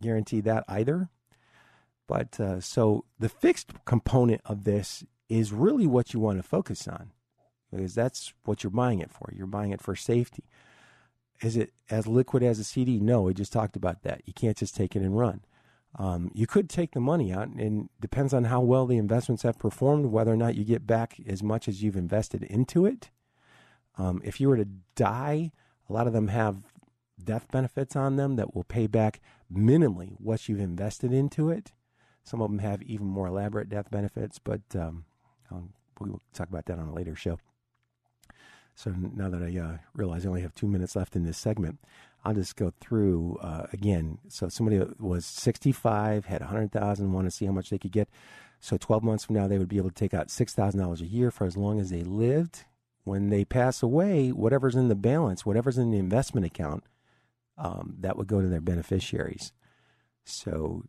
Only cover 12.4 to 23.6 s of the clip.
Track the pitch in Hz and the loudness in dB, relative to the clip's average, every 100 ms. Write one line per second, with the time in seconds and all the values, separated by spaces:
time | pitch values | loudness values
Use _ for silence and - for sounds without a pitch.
12.4 | 123 110 104 131 127 113 107 120 92 92 | 2 2 -2 0 2 2 4 4 4 0
13.4 | 98 113 107 95 90 87 - - - - | -2 -2 -2 -2 -4 -4 -6 -8 -10 -2
14.4 | 113 104 101 - 95 104 95 104 120 98 | 0 0 -2 -2 -2 0 0 2 2 -2
15.4 | - _ _ _ _ - 95 87 87 - | -10 _ _ _ _ -6 -4 -2 -4 -2
16.4 | 113 202 185 - 170 131 123 170 101 92 | 2 2 2 -2 -2 0 0 2 0 -2
17.4 | 107 127 107 104 - - - 131 139 131 | -6 -4 -2 -2 -4 -10 -4 -2 2 2
18.4 | 117 123 123 131 127 120 104 117 - 113 | 2 2 4 4 4 2 2 2 2 0
19.4 | 120 - 107 - 131 147 135 110 113 113 | 0 -2 -4 0 2 4 2 2 4 4
20.4 | 117 - 104 117 107 113 113 - - 95 | 2 0 0 0 2 0 0 -8 -8 -4
21.4 | 107 110 - 95 107 95 87 104 - - | -2 -2 -2 -2 -2 0 0 0 -2 -6
22.4 | - 104 131 170 196 269 - _ _ _ | -2 0 2 4 2 0 -10 _ _ _
23.4 | _ _ | _ _